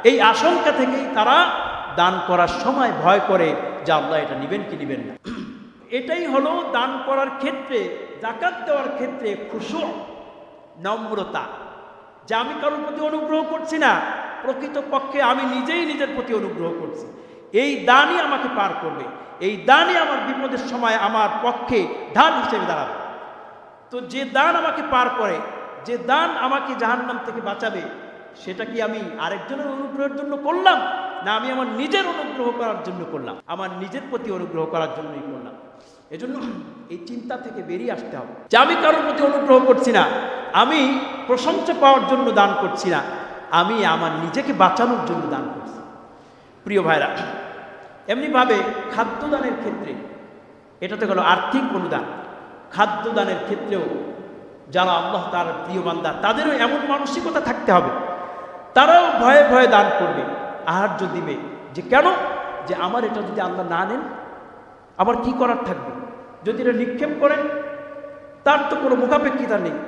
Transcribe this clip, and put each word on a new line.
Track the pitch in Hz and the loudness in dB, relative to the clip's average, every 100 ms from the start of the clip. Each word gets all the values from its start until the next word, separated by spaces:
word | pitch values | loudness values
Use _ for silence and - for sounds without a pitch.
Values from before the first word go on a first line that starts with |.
এই | 233 - | 6 8
আশঙ্কা | 320 - 320 349 294 | 6 6 4 4 2
থেকেই | 285 254 269 277 | 2 0 0 -2
তারা | 226 214 302 359 - - - - - | 0 4 6 4 0 -6 -8 -6 2
দান | 175 185 - | 2 2 0
করার | 180 170 | 2 2
সময় | - - 269 240 151 | 2 -2 2 0 2
ভয় | 160 196 196 | 4 4 4
করে | 185 160 - - - | 4 2 0 -4 -6
যে | 165 | 0
আল্লাহ | 156 143 | 2 2
এটা | 156 143 | -2 -2
নিবেন | 135 143 202 - | -6 -4 -6 -6
কি | 151 | -8
নিবেন | 139 127 | -6 -6
না। | - - | -8 -12
<clears throat> | - - - - - - - | -12 -12 -12 -16 -20 -20 -8
এটাই | 254 254 339 330 | -6 -4 -4 0
হলো | 269 294 349 269 | 2 2 -2 -2
দান | 233 262 269 269 | -2 -2 -4 -2
করার | 269 269 - | 0 0 -2
ক্ষেত্রে, | 277 - - 247 180 - - - | -4 -6 -4 -2 -2 -8 -12 -8
যাকাত | 220 226 349 349 - | -8 -2 -4 -4 -2
দেওয়ার | 285 262 | -2 -2
ক্ষেত্রে | - 254 269 220 196 - | -4 -6 -4 -6 -6 -8
খুশু, | - - 320 - - - - - - - - - - | -10 -6 -4 -4 -6 -12 -16 -20 -20 -20 -20 -20 -10
নম্রতা, | 190 226 220 208 185 147 120 - - - - - - - - | -6 -4 -4 -6 -4 -6 -8 -12 -16 -18 -20 -20 -20 -20 -4
যে | |
আমি | 226 247 302 | -2 -2 -2
কারোর | 302 302 294 | -4 -2 -6
প্রতি | 302 | -4
অনুগ্রহ | 302 311 311 311 | -4 -2 0 -2
করছি | 320 320 320 320 | -2 -6 -4 2
না, | 269 175 - - - - | 4 4 0 -8 -10 -6
প্রকৃতপক্ষে | 254 262 285 294 277 269 277 277 | -6 -6 -6 -8 -4 -4 -2 0
আমি | 247 262 262 | 2 2 0
নিজেই | 254 254 339 | -2 -2 -2
নিজের | 320 277 277 | -2 -2 -4
প্রতি | 262 240 | -4 -4
অনুগ্রহ | 220 190 175 165 | -4 -4 -4 -4
করছি। | 165 156 - - - - - - 202 | -4 -8 -10 -14 -16 -20 -20 0 2
এই | 285 262 | 2 0
দানই | 185 254 302 349 | 6 6 6 2
আমাকে | 302 269 247 254 | 0 -2 -2 -2
পার | 196 170 | -2 -2
করবে, | 165 151 127 - - - | -6 -8 -10 -12 -16 -6
এই | 190 202 - | -6 -2 6
দানই | 285 359 359 | 6 8 2
আমার | 320 262 220 | 2 0 -2
বিপদের | 262 262 254 | -4 -4 -4
সময় | 262 240 233 | -6 -2 0
আমার | 220 202 220 208 214 | 2 2 2 2 2
পক্ষে | 240 - - 240 165 - - | -2 -2 0 0 0 -6 -2
ঢাল | 208 311 | 4 4
হিসেবে | 302 220 220 175 | 4 -2 -2 -2
দাঁড়াবে। | 156 131 - - - - - - - - - - | -4 -4 -8 -10 -12 -16 -18 -20 -20 -20 -20 -12
তো | 247 | -10
যে | 170 247 | -8 -6
দান | 277 262 320 339 | -2 2 4 4
আমাকে | 320 311 302 | 0 -2 0
পার | 262 247 247 | 2 2 0
করে, | 208 160 - - - - | -2 -2 -6 -10 -14 -12
যে | - 240 | -6 -4
দান | 240 285 339 | 2 2 2
আমাকে | 330 254 269 269 240 | 0 0 0 -2 -2
জাহান্নাম | 226 247 247 247 233 | 0 0 -2 -6 -8
থেকে | 226 | -6
বাঁচাবে, | 190 202 226 190 156 - - - - - | -6 -4 -4 -4 -10 -12 -16 -18 -20 -16
সেটা | - 185 | -12 -8
কি | - 226 | -6 -4
আমি | 214 220 180 220 | -4 -4 -8 -6
আরেকজনের | 165 196 - 277 285 | -6 -6 -8 -6 -6
অনুগ্রহের | 269 277 269 277 277 | -6 -6 -4 -4 -4
জন্য | 285 277 | -6 -4
করলাম, | 285 349 381 339 - - - - | -2 4 4 4 0 -4 -6 -6
না | 185 220 | -4 -2
আমি | 254 | -2
আমার | 262 240 | -4 -4
নিজের | 220 294 392 370 | -4 0 0 0
অনুগ্রহ | 330 294 262 240 | -4 -6 -4 -4
করার | 233 226 196 | -2 -4 -4
জন্য | 185 180 165 | -8 -10 -8
করলাম, | 151 123 92 - | -8 -10 -14 -10
আমার | 170 190 | -8 -8
নিজের | 180 190 262 - | -8 -10 -10 -8
প্রতি | 240 233 | -8 -6
অনুগ্রহ | 185 175 165 156 | -6 -6 -4 -4
করার | 160 156 165 | -2 -4 -6
জন্যই | 151 143 | -10 -10
করলাম? | 143 131 120 - - - - - _ | -10 -12 -14 -18 -20 -20 -20 -20 _
এজন্য | 165 254 262 240 190 - - - | -10 -8 -8 -8 -10 -14 -18 -14
এই | 170 - | -14 -10
চিন্তা | 240 - 247 | -12 -8 -10
থেকে | 233 214 | -8 -12
বেরিয়ে | 156 180 233 | -8 -6 -4
আসতে | 202 120 135 | -6 -8 -10
হবে | 117 - - | -12 -14 2
যে | 226 | 6
আমি | 294 339 | 6 6
কারোর | 311 311 | 4 4
প্রতি | 294 - | 2 2
অনুগ্রহ | 285 285 285 254 | 4 4 8 8
করছি | 262 254 254 | 10 6 6
না, | - - - - - - | 6 4 2 -4 -6 0
আমি | 175 240 311 262 262 - - - | 4 4 4 4 2 -2 -8 0
প্রশংসা | 247 311 349 339 320 | 2 2 0 0 6
পাওয়ার | 277 269 - | 6 6 4
জন্য | 262 247 | 2 4
দান | 208 202 - | 4 4 4
করছি | 185 - 196 | -2 -2 0
না, | 156 135 - - - - | 0 -2 -8 -10 -14 2
আমি | 165 185 226 185 | 2 4 2 2
আমার | 160 165 | 2 0
নিজেকে | 160 170 254 277 | -2 -2 -2 -2
বাঁচানোর | 196 185 - 240 233 175 | 4 6 6 2 2 -2
জন্য | 170 113 | -4 -4
দান | 135 - | -4 -6
করছি। | - - - - - - - - - - - | -10 -12 -14 -18 -20 -20 -20 -20 -20 -20 -16
প্রিয় | 196 202 | 0 2
ভাইরা, | 165 156 143 - - - - - - - - - - | 4 2 2 -2 -6 -8 -10 -14 -16 -18 -20 -16 -4
এমনিভাবে | 240 294 254 247 208 - - - 214 | -4 2 2 4 2 0 -4 -6 -2
খাদ্যদানের | 233 - 294 277 247 - | -2 -4 -2 -2 -2 -4
ক্ষেত্রে, | 214 - - 127 - - - - - - _ _ | -6 -6 -8 -10 -12 -18 -20 -20 -20 -20 _ _
এটা | 185 214 | -8 -4
তো | 214 | 0
গেল | 185 | 2
আর্থিক | 165 185 - 262 - | 4 2 2 -2 0
অনুদান, | 190 175 147 - - - - - - - | -2 -2 -4 -6 -12 -14 -16 -18 -20 -12
খাদ্যদানের | 185 214 220 220 220 196 185 | 0 0 0 -2 -2 0 -2
ক্ষেত্রেও | - 202 - 196 - - - - - - - - - | -4 -6 -2 -4 -2 -6 -8 -12 -16 -18 -20 -20 -2
যারা | 165 185 | 2 2
আল্লাহ | 170 175 196 - | 2 0 -4 -2
তার | 175 165 160 | -4 -4 -6
প্রিয় | - 185 | -6 -4
বান্দা, | 170 165 160 143 | -2 -2 -4 0
তাদেরও | 202 226 302 | 0 2 0
এমন | 269 233 285 285 | 2 2 2 0
মানসিকতা | 277 269 262 339 311 | -2 -2 -4 -2 -2
থাকতে | 240 233 - | -2 -2 6
হবে, | 180 156 - - - - - - - - | 6 4 -2 -4 -8 -10 -12 -14 -16 2
তারাও | 254 294 349 339 277 | 6 10 8 8 4
ভয়ে | 240 285 285 | 8 10 10
ভয়ে | 247 247 | 8 8
দান | 208 - - | 6 6 2
করবে, | 175 143 127 - - - - | 0 -2 -4 -6 -8 -6 -2
আহার্য | 175 208 - 180 | 0 0 -2 -4
দিবে। | 175 156 135 - - - | -4 -4 -6 -8 -14 -12
যে | - | -12
কেন? | - 254 349 381 - - - - - | 4 6 6 2 -2 -6 -8 -8 -6
যে | |
আমার | - 185 233 | -4 -2 0
এটা | 220 214 | -2 -4
যদি | - 208 | -4 -4
আল্লাহ | 180 185 175 | -2 -4 -2
না | 170 | -2
নেন, | 196 254 302 - - - - - - - - - | -2 -4 -6 -10 -14 -16 -18 -20 -20 -20 -20 0
আমার | 196 240 | 0 2
কি | 254 | -2
করার | 254 247 233 185 | 0 0 0 -2
থাকবে? | 180 135 - - - - - | -6 -8 -10 -12 -16 -20 -8
যদি | 196 247 | -4 0
এটা | 247 | 0
নিক্ষেপ | 226 247 - 294 302 | 2 -2 -2 -4 2
করেন, | 285 302 294 285 - - - - - - - - | 2 2 -2 -4 -8 -12 -14 -14 -16 -18 -20 -2
তার | 277 294 285 | 2 2 0
তো | - | -2
কোনো | 269 247 | 2 2
মুখাপেক্ষিতা | 247 294 285 254 240 208 | 2 2 2 -2 -2 -2
নেই | 170 147 | -2 -6